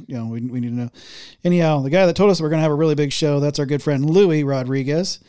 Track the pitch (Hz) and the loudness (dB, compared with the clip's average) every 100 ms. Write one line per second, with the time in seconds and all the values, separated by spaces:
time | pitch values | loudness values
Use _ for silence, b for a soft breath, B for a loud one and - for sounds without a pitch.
0 | - 127 113 117 123 123 120 120 120 - | -10 -10 -8 -8 -6 -6 -6 -6 -8 -10
1 | B B B B 175 175 160 147 135 180 | B B B B 0 2 2 0 0 2
2 | 180 165 202 170 151 160 156 147 160 147 | 2 4 2 2 0 0 0 2 2 0
3 | 143 - 151 143 147 143 139 143 151 135 | -2 0 0 0 0 -2 -2 -2 0 0
4 | 147 180 196 151 139 135 127 135 131 156 | 2 4 4 2 0 -2 -2 -4 -2 -2
5 | 185 - | -4 -8